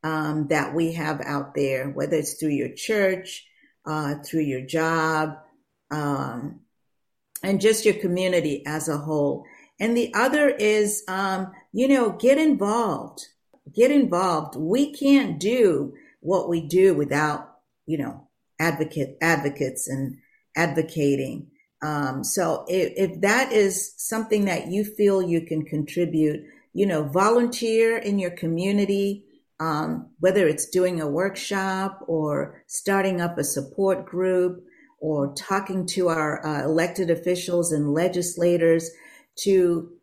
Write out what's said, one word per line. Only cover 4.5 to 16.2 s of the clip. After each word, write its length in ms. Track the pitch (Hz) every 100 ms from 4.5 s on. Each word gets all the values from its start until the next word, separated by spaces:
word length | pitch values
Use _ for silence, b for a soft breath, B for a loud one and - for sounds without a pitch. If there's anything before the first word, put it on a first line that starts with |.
| 131 135
job, 680 | 160 160 165 160 160 156 147 - _ _ _ _
um, 720 | 151 147 139 135 120 143 - _ _ _ _ _ _ _ -
and 160 | 190 196
just 240 | 214 220 214
your 100 | 196
community 680 | 185 175 185 180 156 139 147
as 220 | 156 156
a 100 | 143
whole. 460 | 147 151 143 139 B B B B
And 180 | 214 233
the 160 | 240
other 340 | 202 254 302 294
is, 540 | - 214 214 208 202 -
um, 440 | 185 196 190 190 B B
you 140 | 202 262
know, 240 | 277 233
get 260 | 175 233 277
involved, 880 | 311 277 202 220 226 156 - - - _ _ _ -
get 180 | 196 247
involved. 640 | 294 233 175 185 160 151 -
We 380 | 156 233 285
can't 460 | - 277 277 220 156
do 540 | 180 254 214 147 143 B B
what 300 | B